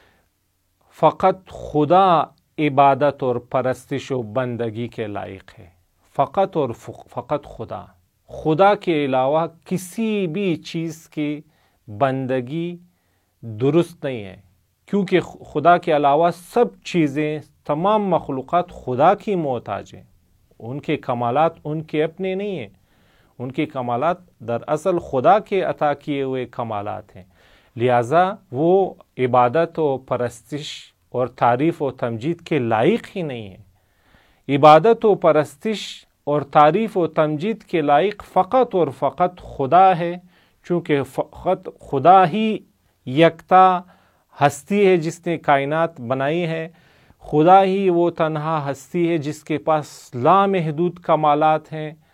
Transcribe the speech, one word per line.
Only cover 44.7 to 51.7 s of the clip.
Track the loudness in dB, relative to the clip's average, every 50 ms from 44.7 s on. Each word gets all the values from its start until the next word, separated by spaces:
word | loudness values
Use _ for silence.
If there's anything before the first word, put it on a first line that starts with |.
| 0 2 4 4
ہے | 4 2
جس | 0 -4 -8 -8 -8
نے | -6 -6 -6
کائنات | 0 0 2 2 2 -2 -2 -2 -2 -4 -4 -8
بنائی | -6 -6 -4 -2 -2 -2 -2 -2 -4 -4
ہے، | -6 -6 -8 -10 _ _ _ _ _ _ _ _ _ _ -10
خدا | -2 0 4 6 8 8 6 6
ہی | 4 0 0 0 2
وہ | 2 2 2 0 0 -2
تنہا | -4 -4 -4 -6 -6 -4 -4 -4 -4 -6
ہستی | -8 -10 -10 -8 -4 -2 0 0
ہے | 0 -2
جس | -4 -6 -10 -10 -8
کے | -6 -6 -4
پاس | -2 0 0 0 -2 -6 -16 -20 -20 -14 -8
لامحدود | -2 2 4 4 4 4 2 0 -2 -2 -4 -4 -2 -2 -4 -4 -6 -2
کمالات | -2 0 2 2 2 2 4 2 2 2 0 -2 -8